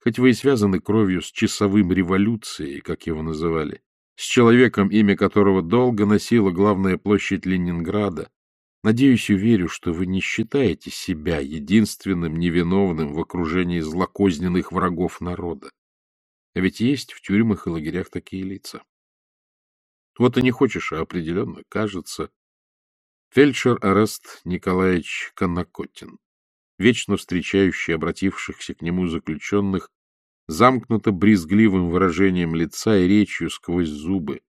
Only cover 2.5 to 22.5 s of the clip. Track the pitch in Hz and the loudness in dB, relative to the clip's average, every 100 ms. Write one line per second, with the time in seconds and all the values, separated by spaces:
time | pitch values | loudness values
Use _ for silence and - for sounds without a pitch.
2.5 | - 73 71 - 80 - 80 78 78 85 | -12 -10 -10 -8 -8 -6 -6 -6 -4 -2
3.5 | 80 76 - _ _ _ _ - - 117 | -2 -4 -10 _ _ _ _ -2 4 6
4.5 | 120 123 - 98 104 104 98 98 104 101 | 8 6 4 2 4 4 4 2 4 4
5.5 | 95 85 117 127 113 104 104 - 117 98 | 4 2 2 2 2 2 2 2 2 2
6.5 | 87 101 98 95 92 - 101 - 95 92 | 2 2 2 0 -2 0 0 0 -4 -2
7.5 | 92 87 85 85 101 101 78 - _ _ | -2 -2 -4 -4 -2 -2 -4 -14 _ _
8.5 | _ _ _ 107 117 135 117 - 101 107 | _ _ _ 0 4 4 4 2 0 4
9.5 | 113 85 - - 82 92 95 - - 110 | 2 0 -6 -6 -4 -2 -2 -4 -6 -2
10.5 | 143 123 78 - - - 82 76 80 69 | 0 0 0 -8 -14 -6 -6 -2 -4 -4
11.5 | 78 73 104 104 - - 92 85 80 87 | -10 0 2 2 -2 -6 -4 -2 -2 0
12.5 | 82 85 95 98 80 78 76 - 87 82 | 0 0 0 0 -2 -4 -6 -6 -4 -2
13.5 | 87 90 87 78 82 92 - 101 78 90 | -2 -2 -4 -4 -4 -6 0 0 2 -2
14.5 | 90 - 92 92 85 87 - 87 90 87 | -2 -2 -4 -2 -2 -6 -6 -10 -8 -8
15.5 | 76 - _ _ _ _ _ _ _ _ | -10 -14 _ _ _ _ _ _ _ _
16.5 | - 92 - 117 139 - - - 98 113 | -2 -2 0 -2 -2 -6 -20 -2 0 2
17.5 | 98 - 82 76 87 90 - - 95 95 | 0 -4 -6 -6 -6 -8 -12 -12 -12 -10
18.5 | 98 - - _ _ _ _ _ _ _ | -12 -14 -18 _ _ _ _ _ _ _
19.5 | _ _ _ _ _ _ _ 123 123 127 | _ _ _ _ _ _ _ 0 2 0
20.5 | 123 131 90 - 78 80 90 80 87 120 | 2 0 0 -8 -8 -6 -6 -4 -4 -6
21.5 | - - 98 107 95 - - 78 _ _ | -10 -10 -6 -6 -6 -12 -12 -12 _ _